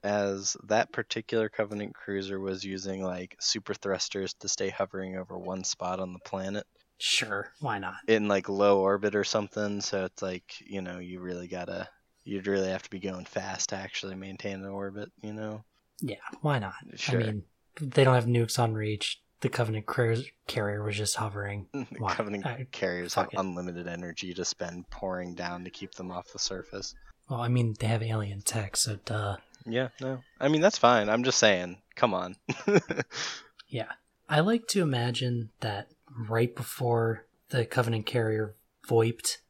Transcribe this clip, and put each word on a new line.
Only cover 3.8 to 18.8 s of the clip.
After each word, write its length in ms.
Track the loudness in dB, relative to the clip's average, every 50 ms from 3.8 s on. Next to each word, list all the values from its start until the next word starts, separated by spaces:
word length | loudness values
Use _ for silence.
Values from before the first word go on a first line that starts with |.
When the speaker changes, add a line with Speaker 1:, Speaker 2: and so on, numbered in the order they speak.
| -2 -2 -2 -2 -2 -4 -4 -4 -4 -4 -6
Speaker 1:
to 140 | _ -4 -4
stay 220 | -2 -2 -2 -4
hovering 460 | 0 -2 -4 -4 -2 -8 -6 -6 -6
over 220 | -8 -8 -8 -10 -10
one 240 | -6 -6 -6 -4 -4
spot 360 | -6 -6 _ -4 -4 -2 -4
on 120 | -4 -6
the 60 | -8 -12
planet. 460 | -10 -8 -6 -4 -4 -4 -4 -6 -6 _ _ _ _ _ _
Speaker 2:
Sure, 560 | _ -2 0 0 0 0 0 -2 -4 -4 -6 _ -8
why 180 | -4 -4 -4 -2
not? 160 | -4 -6 -8 -6 2 4
Speaker 1:
In, 180 | 4 4 6 4
like, 200 | 2 2 2 0
low 320 | 2 4 6 6 8 6
orbit 340 | 6 4 4 4 2 2 2
or 100 | 2 0
something, 560 | 2 0 0 -2 -2 -4 -4 -2 -2 -2 -2
so 220 | -4 -2 -2 -2 -2
it's 160 | -2 _ -6
like, 320 | -6 -6 -6 -6 _ -14 -18 -18 -14
you 160 | -8 -8 -8
know, 160 | -6 -6 -8 -10
you 220 | -10 -10 -10 -8
really 260 | -8 -6 -6 -6 -8 -8
gotta, 400 | -8 -8 -6 -6 -6 -8 -8 -10 _ _ _ _ _ _ _
you'd 220 | -8 -6 -4 0 2
really 220 | 2 2 2 0
have 120 | -2 -4
to 80 | -6 -8
be 80 | -12 -6
going 240 | -6 -6 -6 -6 -10
fast 420 | -6 -6 -6 -6 -4 -6 -4 -4 -4
to 60 | -4
actually 380 | -6 -8 -8 -8 -8 -8 -6 -8
maintain 440 | -10 -10 -10 -12 -8 -6 -6 -6 -6 -8
an 20 |
orbit, 440 | -8 -6 -6 -6 -6 -6 -8 -12 -12 _ _
you 100 | -12 -10
know? 300 | -8 -6 -8 -8 -8 -10 -14 _ _ _ _ _ _ -8
Speaker 2:
Yeah, 160 | -8 -8 -8 -8 -12 -16 -14 -4
why 180 | -2 0 0 0
not? 140 | 0 -4 -8 -10 -16 -18 -12
Speaker 1:
Sure. 260 | -8 -4 0 0 2
Speaker 2:
I 40 | 0
mean, 180 | 0 -2 -6 -8 _ _ _ _ _ _ -8
they 240 | -8 2 6 8 8
don't 100 | 8 8
have 120 | 6 6
nukes 300 | 4 4 4 4 2 2
on 180 | 2 2 2 2
Reach. 460 | 0